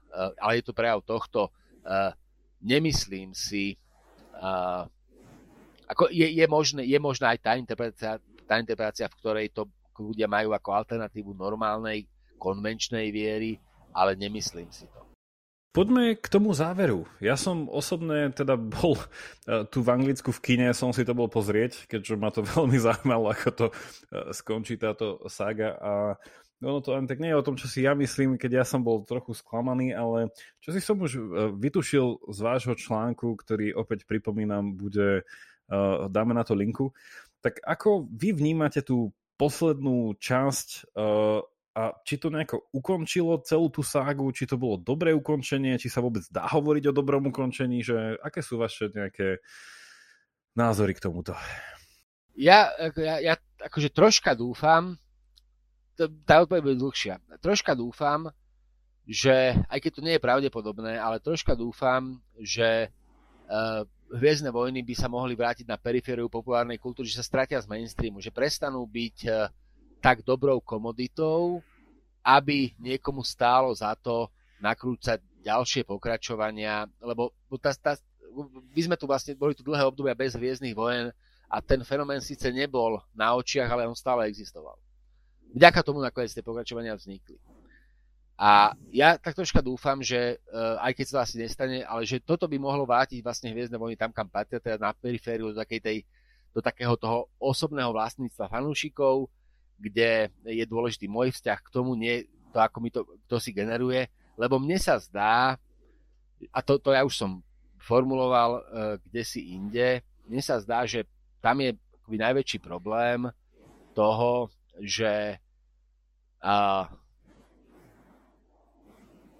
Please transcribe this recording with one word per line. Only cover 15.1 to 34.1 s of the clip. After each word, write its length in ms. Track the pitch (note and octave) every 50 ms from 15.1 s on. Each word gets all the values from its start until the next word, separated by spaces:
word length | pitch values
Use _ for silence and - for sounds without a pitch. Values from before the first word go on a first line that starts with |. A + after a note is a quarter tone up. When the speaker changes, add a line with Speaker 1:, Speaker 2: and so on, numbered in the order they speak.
| _ _ _ _ _ _ _ _ _ _ _ _ -
Speaker 2:
Poďme 480 | E3 G3 G#3+ B3+ B3 A#3+ A#3 A3 -
k 60 | - -
tomu 240 | - G3 G#3 G#3+ F3
záveru. 560 | C3+ D#3+ E3+ F3+ F#3+ F#3+ C#3+ G#2 E2+ D#2+ - -
Ja 160 | - F#2+ A2 C3+
som 320 | C3 - F#3+ F3 E3 D3
osobne 640 | - - C#3+ - - F#3 E3 E3+ D#3+ D3+ D3 D3 C#3
teda 240 | - - C#3 C3+ C3
bol, 400 | A#2 A2+ - - - - E3 B2+
e, 720 | - - - - - - - - _ - - A#2 A2 G#2 - -
tu 80 | C3
v 80 | A#2 B2
Anglicku 400 | B2 B2+ C3+ C#3 C3+ - - B2+
v 140 | A#2 - -
kine, 240 | - B2 A#2+ B2+ B2
som 240 | A#2 - B2+ B2+ A#2+
si 80 | C3
to 160 | A#2 A#2+ A#2+
bol 80 | B2 A#2+
pozrieť, 640 | G#2 - A2+ G2+ G#2 G2+ G#2+ A#2+ B2 - - - -
keďže 240 | A#2 G#2+ G2 - A2
ma 160 | G#2 G#2+ G#2+
to 160 | - A2+ G#2
<laughs> 60 | G2 -
veľmi 240 | E3 D3+ B2 C3
zaujímalo, 560 | B2+ A2+ A#2 A2 - - C3+ A#2 A#2 A2 G#2 G#2+
ako 160 | - - B2
to, 160 | - - - - -
e, 0 | - - - - - - _ - - - - -
skončí 400 | - - - A2 A2+ A2 - A#2
táto 400 | G#2 A2+ G#2+ G#2 - A2+ G#2 F2+ - -
saga, 480 | G#2 - - G2+ G#2 A2+ G#2+ G#2+ G#2+ - -
a 100 | - G#2 G2+ G2+ G#2 G#2 G2 - - - - - _ _ _ -
ono 160 | B2+ C3 C#3+
to 160 | C#3+ - C#3 C3+
ani 160 | C3+ C3+ B2
tak 80 | -
nie 160 | D3 D#3+ E3 D#3
je 80 | C#3+
o 40 | -
tom, 120 | D3 C3
čo 80 | B2+ -
si 240 | B2+ - C3+ B2+ C#3
ja 80 | C#3+
myslím, 400 | C#3+ C#3 B2+ - - C3+ C3 B2+
keď 240 | A#2+ - B2 B2 B2+
ja 40 | B2 -
som 160 | - B2+ A#2+
bol 160 | A#2 A2+ G#2+
trochu 320 | G#2 - A#2+ B2 - - A2
sklamaný, 640 | - - - A2+ A#2 B2 B2+ B2+ B2+ B2+ B2+ F#2+
ale 320 | G#2+ A#2+ A#2 A2+ A#2 A#2 A2 - - - - _ _
čo 160 | - D3+ E3+
si 0 |
som 240 | G3 - - G#3 G3
už, 160 | F3+ C#3 B2
e, 40 | B2+ A2 G2 E2+ G2 G#2+ G#2+ G2
vytušil 640 | G2 A2+ D3 - F#3+ C3+ - - C#3 B2+ B2 A2 -
z 160 | - - G#2
vášho 400 | G2 G#2+ A#2 B2+ B2+ - B2 A2+
článku, 560 | - - - A2+ G#2+ A2+ B2 A#2 - A#2+ A#2 A2
ktorý, 400 | - - - A2 G#2 G#2+ G#2 -
opäť 320 | G2+ A2+ - A2+ G2+ -
pripomínam, 720 | -